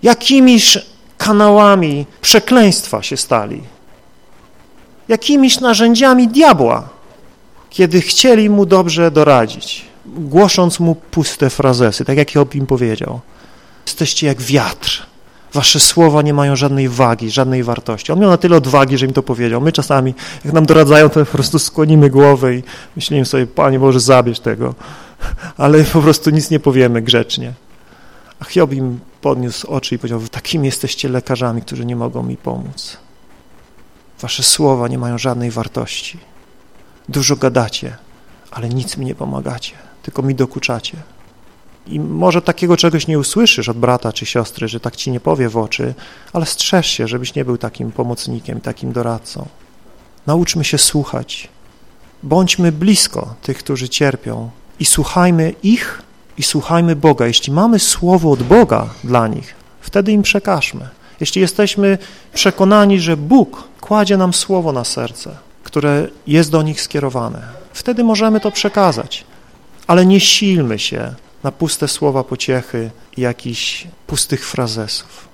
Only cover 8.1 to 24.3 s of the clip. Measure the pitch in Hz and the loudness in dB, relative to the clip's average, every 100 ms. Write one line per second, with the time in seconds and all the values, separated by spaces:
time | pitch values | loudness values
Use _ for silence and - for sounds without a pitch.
8.1 | - 262 226 214 208 190 190 175 160 170 | 2 4 4 4 2 4 4 2 2 2
9.1 | 151 151 131 110 - - - - - - | 4 4 4 2 -4 -12 -14 -14 -20 -18
10.1 | - 151 151 202 - 180 170 170 160 - | -12 0 4 4 4 0 0 -2 -2 -4
11.1 | - 143 - 139 - 135 123 120 101 - | -4 -4 0 -2 0 0 4 2 0 -2
12.1 | 139 143 147 139 143 135 131 120 107 - | 0 2 2 0 0 -2 -2 -2 -4 -8
13.1 | 120 - - - - _ - - - 156 | -10 -14 -20 -20 -20 _ -18 -14 -6 -4
14.1 | - 151 131 117 139 107 - - - - | -2 -2 -2 0 0 0 -6 -8 -8 -12
15.1 | _ - _ - 143 135 156 - - 165 | _ -20 _ -8 -2 0 2 2 4 4
16.1 | 147 147 147 143 135 139 139 131 120 127 | 4 2 2 0 0 0 0 -2 2 0
17.1 | 113 113 107 131 131 120 117 - 107 - | 2 -4 -2 0 0 -2 -4 -6 -10 -4
18.1 | 160 202 170 180 170 131 139 131 135 131 | 2 4 4 4 4 4 2 2 2 0
19.1 | 131 127 120 120 117 147 160 - 139 131 | -2 -2 -2 -2 0 0 -2 0 0 0
20.1 | 131 - - 147 160 156 156 143 151 151 | -4 -14 -14 -2 2 4 6 8 8 6
21.1 | 156 147 131 135 160 - - 156 156 143 | 4 0 0 0 -2 -2 -2 4 6 6
22.1 | 131 143 135 127 123 127 - - - - | 6 6 6 2 -2 -6 -18 -18 -10 -4
23.1 | 147 127 135 123 - 143 135 135 127 120 | -2 -2 -2 -2 0 2 4 4 2 4
24.1 | 131 120 | 4 4